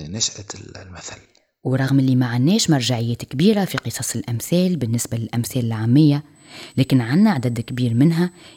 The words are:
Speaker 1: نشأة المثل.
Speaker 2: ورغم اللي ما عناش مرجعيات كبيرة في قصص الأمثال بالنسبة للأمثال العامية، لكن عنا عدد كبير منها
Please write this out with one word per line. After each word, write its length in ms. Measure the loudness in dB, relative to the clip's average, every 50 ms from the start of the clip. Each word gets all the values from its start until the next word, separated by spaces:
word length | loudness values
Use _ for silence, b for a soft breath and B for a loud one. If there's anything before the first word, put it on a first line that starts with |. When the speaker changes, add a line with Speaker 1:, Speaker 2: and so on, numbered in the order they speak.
| -12 -10
Speaker 1:
نشأة 360 | -6 -6 -6 -6 -6 -10 -16 -16 -16 -16 -16 -18 -18
المثل. 400 | -20 -20 -18 -18 -18 -16 -18 -18 -18 -20 _ _ _ _ _ _ _ -6
Speaker 2:
ورغم 340 | -4 -2 -2 0 2 2 2
اللي 180 | 2 4 2
ما 100 | 2 2
عناش 440 | 0 0 0 2 2 2 2 2 2
مرجعيات 540 | 2 2 2 -2 -2 -2 -2 -4 -4 -6 -8
كبيرة 400 | -8 -2 2 2 4 4 2 0
في 140 | -4 -4 -8
قصص 380 | -8 -8 -8 -8 -8 -6 -6
الأمثال 600 | -6 -6 -4 -6 -6 -4 -2 0 0 2 0 0
بالنسبة 420 | -2 -2 -2 -2 -2 -4 -4 -6 -6
للأمثال 460 | -6 -4 -4 -4 -4 -4 -4 -4 -4
العامية، 580 | -2 -4 -2 2 4 6 6 6 6 4 2 -2 B B B B B B B B B B
لكن 240 | -2 0 2 2 2
عنا 300 | 2 2 2 4 4 4
عدد 300 | 2 0 -2 -2 -4 -4
كبير 340 | -6 -6 -4 -2 -2 0 4
منها 360 | 4 4 4 4 2 0 -2 B B B B B